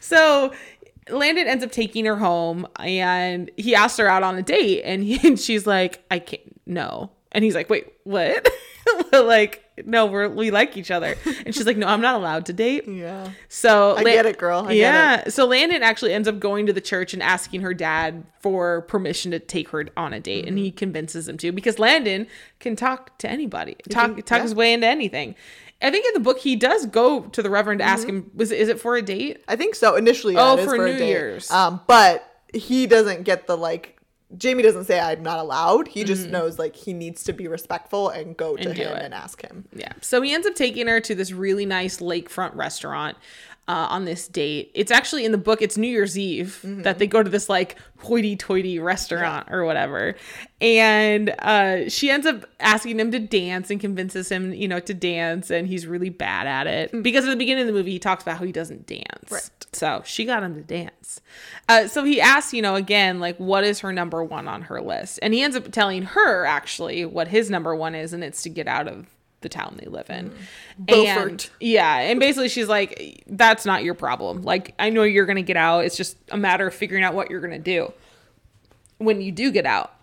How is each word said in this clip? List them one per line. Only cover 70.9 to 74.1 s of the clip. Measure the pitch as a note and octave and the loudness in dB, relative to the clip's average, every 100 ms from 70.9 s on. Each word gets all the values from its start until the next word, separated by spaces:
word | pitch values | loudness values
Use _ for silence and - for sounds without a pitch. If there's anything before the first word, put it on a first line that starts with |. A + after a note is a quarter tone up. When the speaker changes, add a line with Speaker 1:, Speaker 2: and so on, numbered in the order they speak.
| A3 G#3 G3 F#3+ F3 - _ | 4 6 2 -2 -8 -14 _
Speaker 1:
yeah, | A#3 A3 E3 C#3 | 2 4 4 2
and | C3+ B3 | 0 2
basically | C4+ C4+ B3 | 2 2 -2
she's | B3 G#3+ | -2 -2
like, | G#3 G3+ - D2 - _ | 0 -2 -6 -16 -18 _
"That's | G3 A3+ A3 G3+ | 4 6 6 2
not | F#3+ | 0
your | E3+ | -2
problem. | F3 C3+ | -4 -4